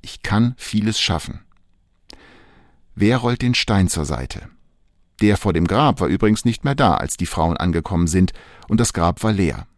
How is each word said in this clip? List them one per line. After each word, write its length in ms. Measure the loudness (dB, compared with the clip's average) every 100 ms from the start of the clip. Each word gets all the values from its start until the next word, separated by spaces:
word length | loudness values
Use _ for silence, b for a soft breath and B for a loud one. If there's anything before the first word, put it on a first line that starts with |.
Ich 200 | -16 -12
kann 320 | -2 2 2 0
vieles 420 | -4 -2 -2 -2
schaffen. 420 | -2 -2 -4 -14 _ _ _ _ _ _ _ B B B B B B B B 0
Wer 220 | 2 2
rollt 240 | 0 0
den 140 | 0 0
Stein 320 | 0 2 2
zur 180 | 0 -4
Seite? 440 | -6 -8 -12 -16 _ _ _ _ _ _ 0
Der 140 | 2 2
vor 160 | 0
dem 160 | 0 2
Grab 320 | 2 2 2
war 80 | 0
übrigens 380 | 2 2 2 0
nicht 180 | -2
mehr 120 | -4 0
da, 200 | 2 2
als 220 | -2 -6
die 80 | -6
Frauen 320 | 0 0 0
angekommen 500 | 0 -2 -2 0 2
sind, 240 | 4 2 B B B B
und 120 | 0
das 140 | 0
Grab 300 | 0 0 0
war 100 | -2
leer. 340 | 0 0 -2 -12